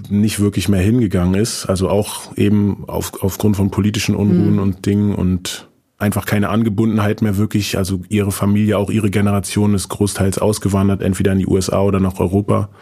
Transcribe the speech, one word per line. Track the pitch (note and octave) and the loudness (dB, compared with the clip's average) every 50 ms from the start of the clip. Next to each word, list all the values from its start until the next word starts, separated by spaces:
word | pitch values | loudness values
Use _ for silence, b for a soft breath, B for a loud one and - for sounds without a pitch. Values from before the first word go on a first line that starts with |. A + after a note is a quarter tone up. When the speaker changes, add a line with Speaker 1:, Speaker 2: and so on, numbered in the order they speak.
| G2 - | -6 -2
Speaker 1:
nicht | G2 G2+ G#2+ A2 - - | 0 2 2 2 2 0
wirklich | G#2 G2+ G2 G#2 F2 G2 | 0 0 0 0 0 2
mehr | G#2 F#2 | 2 2
hingegangen | F2 G#2 A#2 B2+ A#2 F#2 F2+ F#2 F2 F#2 F#2 | 2 2 2 2 2 2 2 2 2 2 2
ist. | G2 A2 A#2 - - - | 2 0 -2 -4 -6 -4
Also | - F#2+ F2+ F#2+ D#2 | -2 -2 0 0 2
auch | F2+ G2+ G2+ - - - - - - | 2 0 0 -2 -6 -12 -14 -12 -2
eben | - G2+ G#2 G#2+ G#2 G2+ G2+ F#2 - - - | 0 2 2 4 2 2 0 -2 -4 -8 -8
auf, | E2+ F2 F2+ - - - - | -6 -6 -6 -6 -8 -4 -4
aufgrund | F#2+ F#2 - - G#2+ G2+ | -4 -2 0 0 0 2
von | F#2+ G2 G2 | 2 0 0
politischen | - - G2 G#2 G#2 G#2 - - G2+ | 0 0 0 0 0 -2 -2 -2 0
Unruhen | - G2+ G2+ - F3 G2+ G#2 G#2 | 0 2 2 2 4 4 2 2
Speaker 2:
Mhm. | G2+ | 2
Speaker 1:
und | G2 G2 F2+ - - | 0 -2 -2 -2 -2
Dingen | G2+ G2+ G#2 G#2 G2+ G2 | 0 0 2 2 0 0
und | F2 F2+ F2+ F#2 F2+ F2+ - - - - - _ _ _ _ _ | 0 0 0 0 -2 -2 -6 -10 -10 -14 -20 _ _ _ _ _
einfach | _ - G#2 G2+ G#2+ - | _ -2 -2 -2 -2 -4
keine | - G#2+ G#2 G2+ E2+ | -2 -2 0 0 0
Angebundenheit | G2 A2+ A#2 A2+ G2 G2+ A2 A2+ G#2+ G#2+ G#2 G#2 G#2+ - A2 | 0 0 0 0 0 0 0 0 0 0 0 0 0 0 0
mehr | G#2+ G2 | 0 0
wirklich. | G2 G#2+ G#2 - A2 G2+ - - F#2+ | 0 -2 0 0 -2 -2 -2 -2 -2
Also | F#2+ F2+ F#2+ F2+ F2 - | -2 -2 -4 -6 -4 -2
ihre | G#2 G#2 G2+ G2+ G2+ | -2 0 0 0 -2
Familie, | - G#2 G2+ G2+ G#2 G#2+ G#2 G#2 F#2+ | 0 0 2 2 2 2 2 2 0
auch | G#2 F#2+ | 0 0
ihre | A2 A2 G2+ G2+ | 0 0 0 0
Generation | F#2 G#2+ G2+ G#2 G2+ G2+ F#2+ - - G#2 G#2 G#2 G#2 | 0 0 0 2 0 0 -2 -2 0 0 2 2 2
ist | F#2+ F#2+ - | 0 -2 -4
großteils | - - G#2 G2 - - F#2+ G2 F#2 - | -4 -2 -2 -2 0 0 0 0 0 0
ausgewandert, | - G#2 G#2 - - G2+ G2 F#2+ F#2+ G2 G2 F#2+ - | 0 0 0 0 -2 0 0 2 2 2 0 0 0
entweder | F#2 F#2+ - G2 G2 F#2+ | -2 -2 0 0 2 2
in | F#2+ | 2
die | F#2 | 2
U | - - | 2 0
S | F#2+ F#2 - | 0 0 0
A | - F#2+ G2 | 0 0 2
oder | G2+ G2 F#2+ | 2 2 2
nach | F#2+ F#2 - - | 0 0 0 -2
Europa. | F#2 F2+ F#2+ G2+ G2+ - G#2+ G#2 G2+ G2+ B B | -2 0 0 0 0 2 0 0 0 -4 B B